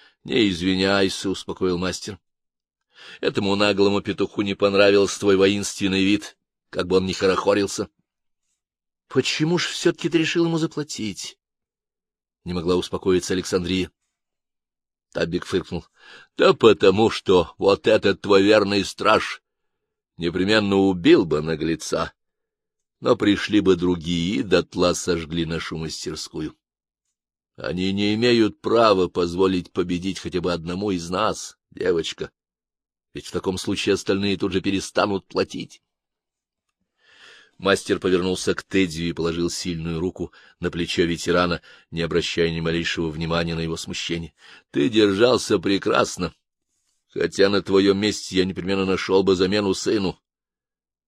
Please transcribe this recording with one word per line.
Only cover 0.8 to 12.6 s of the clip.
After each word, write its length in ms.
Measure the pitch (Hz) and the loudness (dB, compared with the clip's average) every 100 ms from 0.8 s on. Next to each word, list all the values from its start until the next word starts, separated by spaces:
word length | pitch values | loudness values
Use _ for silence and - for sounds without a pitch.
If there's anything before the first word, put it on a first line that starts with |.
| 98 98 98 - 98 | 2 2 0 -2 -6
успокоил 460 | 92 - 90 92 87 | -6 -8 -4 -2 -2
мастер. 400 | 90 87 - 98 _ _ _ _ _ _ _ _ - - | -4 -8 -12 -16 _ _ _ _ _ _ _ _ -20 -6
«Этому 360 | - 135 98 101 | -4 -2 0 2
наглому 460 | 104 98 101 101 | 2 4 2 2
петуху 400 | 104 92 98 - | -2 -4 -4 -2
не 120 | 101 | -4
понравился 680 | 95 101 98 101 101 98 - | 0 2 4 6 6 2 0
твой 160 | 101 95 | 2 4
воинственный 680 | 98 101 98 - 98 95 95 | 4 2 -6 -4 -2 2 2
вид, 320 | 104 - _ _ _ _ | 0 -2 _ _ _ _
как 180 | - 90 | -6 0
бы 100 | 92 | 0
он 80 | 95 | 0
ни 80 | |
хорохорился». 760 | 87 95 87 98 101 98 - 95 _ _ _ _ _ _ _ _ _ _ _ _ | 0 0 2 2 2 0 -4 -10 _ _ _ _ _ _ _ _ _ _ _ _
«Почему 480 | 135 - - 156 175 | -2 -2 -2 -2 -2
ж 80 | - | -4
все-таки 440 | - 175 160 165 | -2 -2 -2 -2
ты 80 | 160 | -2
решил 280 | 160 175 170 | 0 0 0
ему 120 | 165 | 0
заплатить?» 800 | 160 - 147 - 110 87 - - _ _ _ _ _ _ _ _ _ _ 85 | -4 -6 -10 -8 -8 -10 -14 -16 _ _ _ _ _ _ _ _ _ _ -8
Не 80 | |
могла 220 | 90 | -6